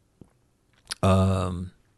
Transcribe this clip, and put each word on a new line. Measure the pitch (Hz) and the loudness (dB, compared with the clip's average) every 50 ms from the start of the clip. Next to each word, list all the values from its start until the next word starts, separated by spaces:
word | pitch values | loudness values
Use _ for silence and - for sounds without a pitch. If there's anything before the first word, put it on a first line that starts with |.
| _ _ _ - - _ _ _ _ _ _ _ _ _ _ _ _ - - - - | _ _ _ -20 -20 _ _ _ _ _ _ _ _ _ _ _ _ -16 -8 -2 0
Um, | 98 95 95 95 95 95 95 92 92 92 87 92 92 - _ _ _ _ | 2 4 4 4 2 2 0 -2 -4 -6 -8 -10 -12 -14 _ _ _ _